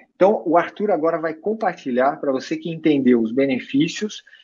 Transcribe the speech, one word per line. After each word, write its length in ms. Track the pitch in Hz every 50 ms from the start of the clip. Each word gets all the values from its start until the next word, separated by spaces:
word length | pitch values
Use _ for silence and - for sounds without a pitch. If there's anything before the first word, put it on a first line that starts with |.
| - _ _
Então, 300 | - 180 196 220 - -
o 100 | - 156
Arthur 360 | 170 165 - - - 202 208
agora 260 | 190 156 151 165 165 156
vai 140 | 160 160 156
compartilhar 840 | 156 - 208 220 220 220 185 170 - - 139 120 123 131 143 156 156
pra 100 | - 143
você 260 | 131 127 - - 160
que 140 | 156 160 170
entendeu 500 | 165 160 - 160 147 135 127 123 123 117
os 120 | 113 110
benefícios, 880 | 120 135 139 139 131 123 - - - 139 160 170 - - 214 208 - - - _ - -